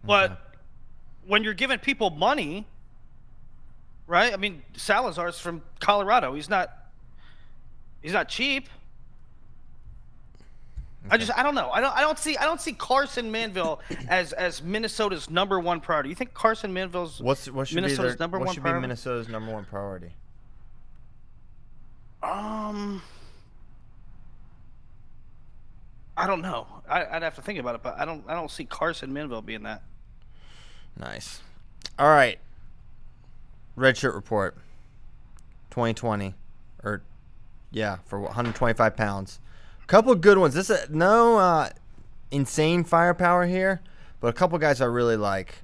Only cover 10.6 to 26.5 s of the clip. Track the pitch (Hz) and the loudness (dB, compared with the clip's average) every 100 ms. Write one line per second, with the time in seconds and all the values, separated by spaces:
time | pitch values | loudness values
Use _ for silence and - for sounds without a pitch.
10.6 | - - - - - 226 220 - 277 269 | -14 -14 -14 -14 0 2 2 2 2 2
11.6 | 127 160 262 247 302 302 311 277 285 339 | 0 2 2 4 2 0 -2 0 0 0
12.6 | - 220 - 262 277 - 226 220 226 190 | -6 -8 0 2 2 -4 -4 -4 -4 -2
13.6 | 165 151 - - 131 180 175 - 180 - | -2 -4 -8 -10 0 0 0 -2 -4 -4
14.6 | 165 214 226 - 214 175 - 170 196 190 | -4 -4 -4 0 0 -2 -2 0 2 2
15.6 | 175 170 - 156 135 175 254 - 226 220 | 2 -2 0 0 0 -6 -8 2 2 2
16.6 | 202 185 185 180 170 - 120 135 135 131 | -4 -4 -4 -4 -6 -2 0 0 -2 -6
17.6 | 135 165 185 139 131 123 165 185 180 170 | -2 0 0 2 0 0 -4 -2 -2 -2
18.6 | 151 131 127 117 131 120 113 110 110 110 | 0 0 -2 -6 -4 -6 -6 -8 -6 -8
19.6 | 98 101 101 92 87 85 - - - - | -8 -8 -6 -8 -12 -16 -18 -20 -20 -18
20.6 | - - - - - - - - - - | -18 -16 -16 -16 -18 -18 -18 -18 -20 -20
21.6 | - - - - - - - 190 214 220 | -18 -18 -18 -18 -20 -8 -6 -4 -4 -6
22.6 | 214 208 202 190 - - - - - - | -6 -6 -6 -8 -12 -18 -18 -18 -20 -20
23.6 | - - - - - - - - - - | -18 -18 -20 -18 -18 -16 -18 -18 -18 -18
24.6 | - - - - - - - - - - | -20 -20 -20 -18 -18 -18 -18 -18 -18 -18
25.6 | - - - - - - 185 185 180 | -18 -18 -18 -18 -10 -2 0 0 -2